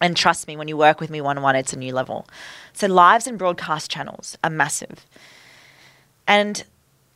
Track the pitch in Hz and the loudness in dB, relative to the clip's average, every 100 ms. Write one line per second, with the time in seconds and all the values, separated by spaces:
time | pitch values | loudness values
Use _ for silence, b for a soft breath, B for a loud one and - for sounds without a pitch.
0 | 175 165 180 170 - 151 156 151 156 156 | -2 2 0 0 -6 -12 -8 4 4 4
1 | 156 156 139 143 135 131 131 135 131 127 | -4 -6 -4 -2 0 0 -2 -8 -6 -6
2 | 127 - - B B B B - 196 180 | -6 -8 -12 B B B B -4 2 8
3 | 175 226 254 214 185 175 - 156 - 151 | 8 6 2 -4 -4 -4 -6 -8 -6 -10
4 | 143 - - - 160 156 143 - - - | -12 -14 -18 -8 -6 -2 -2 -4 -10 -20
5 | _ b b b b b b b b b | _ b b b b b b b b b
6 | b _ - 208 208 208 - _ _ _ | b _ 2 2 2 -6 -14 _ _ _
7 | _ | _